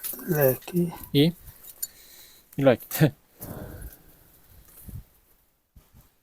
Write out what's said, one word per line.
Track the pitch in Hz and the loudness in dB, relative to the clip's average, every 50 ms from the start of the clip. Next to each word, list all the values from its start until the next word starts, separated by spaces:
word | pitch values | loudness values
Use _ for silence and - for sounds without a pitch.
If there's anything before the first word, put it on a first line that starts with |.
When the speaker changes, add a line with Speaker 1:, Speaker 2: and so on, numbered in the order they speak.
| - - - - - 196 | -12 -12 -12 -10 -6 -4
Speaker 1:
Leki. | 165 151 139 131 123 - - - 180 175 175 170 - - - - | 0 2 2 2 2 0 -6 -4 -2 0 0 -2 -4 -12 -10 0
Speaker 2:
I? | - 143 151 170 170 - - - - - - - - - - - - - - - - - - - - - _ _ - | 4 4 4 4 2 -2 -20 -20 -20 -20 -20 -20 -12 -12 -12 -12 -12 -20 -20 -20 -20 -20 -20 -20 -20 -20 _ _ -4
I | - | 2
leki. | 135 135 113 - - - - - | 4 4 4 4 0 -6 0 2
<laughs> | 156 135 - _ _ _ _ - - - - - - - - - - - - _ - - - _ _ _ _ _ _ _ - - - - - - - - - - - _ _ _ _ _ _ _ _ _ _ _ _ _ _ - _ _ _ - - _ _ _ | 2 2 2 _ _ _ _ -18 -16 -14 -14 -14 -14 -14 -14 -16 -16 -16 -18 _ -20 -20 -20 _ _ _ _ _ _ _ -20 -20 -20 -20 -20 -20 -18 -16 -16 -16 -16 _ _ _ _ _ _ _ _ _ _ _ _ _ _ -20 _ _ _ -20 -20 _ _ _